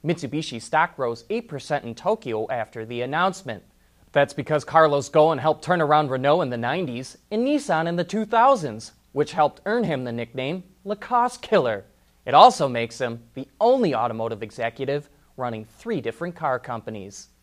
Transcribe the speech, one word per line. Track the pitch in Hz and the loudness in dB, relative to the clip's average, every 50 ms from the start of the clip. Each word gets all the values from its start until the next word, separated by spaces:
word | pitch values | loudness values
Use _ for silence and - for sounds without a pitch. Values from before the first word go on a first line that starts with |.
| - | -2
Mitsubishi | 151 175 170 151 123 139 156 156 - 120 113 | -2 -4 -4 -4 -6 -6 -6 -6 -6 -10 -12
stock | - - - 156 165 170 - | -8 0 2 2 2 0 -2
rose | - 131 120 117 113 - _ | -4 -4 -4 -4 -6 -8 _
eight | 208 240 233 | -6 -6 -6
percent | - 151 135 - - 151 143 - | -8 -12 -12 -6 -4 -4 -4 -4
in | 117 113 | -8 -12
Tokyo | - - 185 220 220 - 135 110 107 113 - | -6 -2 -2 -2 -2 -4 -6 -4 -4 -4 -4
after | 131 120 107 - - 117 110 | -4 -6 -6 -8 -10 -12 -12
the | 110 123 117 123 | -8 -6 -6 -6
announcement. | 127 143 165 180 190 180 - - 127 110 90 _ _ _ _ _ _ _ _ _ _ - | -4 -2 0 0 0 -2 -4 -10 -12 -12 -12 _ _ _ _ _ _ _ _ _ _ 2
That's | 147 139 - - | 2 2 2 0
because | - 131 - 156 147 - | -10 -4 -2 -2 -2 -2
Carlos | - - 160 160 151 143 143 135 - | 2 6 6 6 6 4 0 -2 2
Ghosn | - 160 151 160 160 | 4 6 6 6 4
helped | 131 117 156 151 - - | 2 0 -2 -2 -2 -2
turn | - 180 175 | -2 0 0
around | 160 143 151 151 151 135 | 4 4 4 4 4 2
Renault | 131 131 127 143 151 180 | -2 0 2 2 2 2
in | 170 127 | 2 -2
the | 123 | -4
nineties | 117 117 120 143 180 185 135 120 120 131 - - - _ _ | -4 -4 -4 -2 -4 -4 -6 -6 -8 -10 -12 -18 -20 _ _
and | 208 214 240 | -4 -2 0
Nissan | 277 294 285 - - 170 160 165 | 0 0 -2 0 0 0 0 0
in | 170 170 | 0 -2
the | 175 170 | -2 -4
two | 175 - 220 220 | -2 -2 -4 -4
thousands, | 214 233 226 233 269 277 220 160 131 107 110 - - _ _ _ _ | 0 2 4 6 6 4 4 0 -6 -8 -10 -14 -18 _ _ _ _
which | _ 139 147 - - | _ -2 -2 -2 2
helped | 175 151 147 - - _ | 2 2 2 0 -4 _
earn | 196 214 247 220 | -2 -2 0 0
him | 180 156 131 127 | 0 -2 -4 -4
the | 123 | -6
nickname | 117 117 117 113 - 131 131 139 170 190 180 _ _ _ _ | -6 -6 -8 -8 -8 -6 -6 -4 -6 -8 -10 _ _ _ _
Lacoste | 196 214 208 - - 247 240 240 247 247 - - | -8 -8 -8 -6 -2 0 2 2 0 -2 -8 -4
Killer. | - 226 185 135 120 110 98 - _ _ _ _ _ _ _ _ | 2 2 2 2 2 -2 -4 -8 _ _ _ _ _ _ _ _
It | - 123 | 4 8
also | 151 202 254 202 - 156 | 10 10 10 8 4 -2
makes | 135 123 117 117 113 - - | -2 0 -2 -4 -4 -4 -6
him | 131 117 113 117 117 _ _ | -4 -4 -4 -8 -14 _ _
the | 131 135 _ _ _ | -14 -14 _ _ _
only | 208 240 262 269 233 170 131 | 2 4 4 4 2 0 0
automotive | 113 117 120 113 113 113 113 113 101 | 0 -2 -2 -2 -4 -4 -6 -6 -8
executive | 113 104 - - 113 117 117 - 135 135 143 147 147 _ _ _ _ _ _ | -10 -12 -8 -6 -6 -6 -4 -6 -6 -4 -4 -6 -6 _ _ _ _ _ _
running | - 127 123 113 110 107 | -8 -8 -6 -6 -8 -12
three | _ _ _ - 233 226 156 | _ _ _ -8 -6 -6 -4
different | 110 117 110 - 175 185 170 | -4 -6 -8 -6 -10 -10 -8
car | 175 165 143 127 | -4 -2 -2 -2
companies. | 123 - - 120 113 - 117 110 104 95 101 101 - - _ _ _ | -2 -4 -8 -10 -8 -8 -10 -12 -10 -12 -14 -16 -20 -20 _ _ _